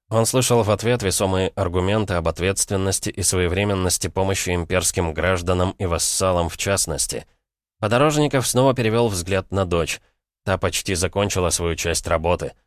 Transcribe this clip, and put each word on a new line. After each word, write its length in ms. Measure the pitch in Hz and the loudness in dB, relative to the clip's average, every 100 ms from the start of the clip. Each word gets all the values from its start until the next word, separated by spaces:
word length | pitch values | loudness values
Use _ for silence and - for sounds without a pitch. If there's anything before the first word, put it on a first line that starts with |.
| _ | _
он 160 | 110 113 | 0 2
слышал 380 | 131 123 120 | 2 2 2
в 80 | 104 | 2
ответ 320 | 101 110 120 | 0 0 0
весомые 460 | 98 - 95 95 92 - | 0 0 0 2 0 -2
аргументы 580 | 92 90 92 110 101 | -2 0 0 0 0
об 160 | 90 82 | -2 -2
ответственности 800 | 80 90 98 - 98 95 - - | 0 -2 0 -2 0 0 -2 -4
и 120 | - | -2
своевременности 840 | 95 92 87 90 104 95 90 - 95 | 0 0 0 0 0 0 0 0 -2
помощи 440 | 95 95 98 92 | -2 -2 -2 -2
имперским 600 | 87 80 90 85 - 87 | -2 0 0 0 0 -2
гражданам 580 | 78 85 92 87 90 92 | 0 0 0 0 0 0
и 140 | - 95 | -2 -2
вассалам 600 | 80 - - 95 90 85 | -2 -2 0 0 2 0
в 80 | - | -2
частности. 680 | 98 98 - 71 - - - _ _ _ _ _ | -2 -2 -2 -4 -4 -6 -12 _ _ _ _ _
Подорожников 680 | 110 120 151 151 147 135 120 | -2 2 2 2 2 0 0
снова 260 | 123 135 | 4 4
перевел 360 | 131 110 113 120 | 2 0 2 2
взгляд 420 | 95 85 95 - | 0 -2 -2 0
на 140 | 95 90 | -2 0
дочь. 340 | 85 78 - _ _ _ _ - | 0 0 -6 _ _ _ _ -4
Та 120 | 95 | -2
почти 380 | 92 - - 90 | 0 -2 -4 -2
закончила 540 | 90 98 101 95 87 | 0 0 0 0 0
свою 260 | - 85 82 | 0 -2 -2
часть 320 | 87 82 - | -2 -2 0
работы. 460 | 85 82 87 69 - | 0 2 0 -4 -12